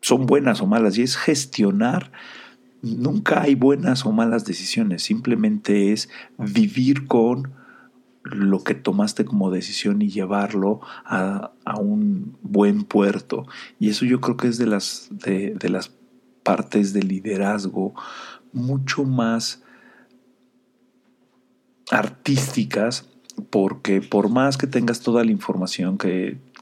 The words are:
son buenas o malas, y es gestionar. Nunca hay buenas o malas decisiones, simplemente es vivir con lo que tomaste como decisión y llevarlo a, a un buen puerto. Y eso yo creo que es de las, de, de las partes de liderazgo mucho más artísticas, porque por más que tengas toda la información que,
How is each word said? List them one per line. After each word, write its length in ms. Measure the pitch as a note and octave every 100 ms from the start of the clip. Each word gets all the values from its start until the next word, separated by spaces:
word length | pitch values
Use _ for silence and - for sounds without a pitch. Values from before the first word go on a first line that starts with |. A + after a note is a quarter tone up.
son 260 | - B2 B2+
buenas 340 | C#3 C3+ G#2
o 60 | G2
malas, 300 | A2 A2 G2+
y 20 |
es 160 | B2+ -
gestionar. 920 | - C#3+ - - G2+ G2 A#2 C3+ - - - - - _ _ _
Nunca 580 | A#2 A#2 B2 G#3+ G#3 D3+
hay 140 | D3 C3+
buenas 500 | C3 C#3+ - B2+ A#2+
o 60 |
malas 340 | A2 A#2 A2+ G#2+
decisiones, 560 | F2+ - - A2 F2
simplemente 880 | - A2 B2 A#2+ G#2+ G#2+ - G2+ G2
es 180 | G#2+ - - - _
vivir 720 | G#2 G2+ G#2 B2+ B2+ C#3 C3+
con 460 | A#2+ A2+ B2+ C3+ - - - - _ _ _
lo 400 | - G#2 G2 G2
que 120 | - G#2+
tomaste 500 | - G2+ G#2 - G#2
como 240 | G#2+ F#2+
decisión 540 | F#2 - - G#2+ G#2
y 60 | G#2
llevarlo 720 | G2 F#2+ G2+ G2+ G2+ F#2+ G#2+ - -
a, 500 | - F#2+ F#2+ G2 - _ -
a 140 | G#2+
un 580 | G2+ G#2 G#2 G2 - -
buen 400 | - G2+ G2+ G#2
puerto. 640 | G#2 G#2+ G2 G2+ - - - - - _
Y 100 | G#2+
eso 160 | G#2 B2+
yo 160 | B2+
creo 160 | C#3 B2
que 100 | B2
es 120 | A#2
de 80 | A#2+
las, 400 | G2+ - - -
de, 460 | G2+ - F#2+ G2 G#2
de 140 | -
las 220 | F#2 - _ _ _ _ _
partes 500 | - F#2+ - A2 G2+
de 80 | G2+
liderazgo 960 | F#2+ F#2+ G2+ F#2+ G2 G#2 G2 F#2 F#2+ - - - - - _
mucho 500 | C3 B2 C#3 C3+ -
más 600 | C#3 C3 A2+ A2+ - - _ - - - _ _ _ _ _ _ _ _ _ _ _ _ _ _ _ _ _ _ -
artísticas, 1200 | A2 G#2+ - - C3+ C3+ - G#2 - A2 B2 - _ _ - G#2
porque 520 | G#2+ F#2+ - - G2
por 280 | F#2+ G#2 G2+
más 280 | A#2+ C3+ C3+
que 100 | C#3
tengas 320 | C3 A#2 A#2
toda 240 | - A#2
la 80 | A#2
información 680 | G#2 - F2+ F#2 - F2+ F#2+
que, 400 | F#2+ F2+ F#2+ - - -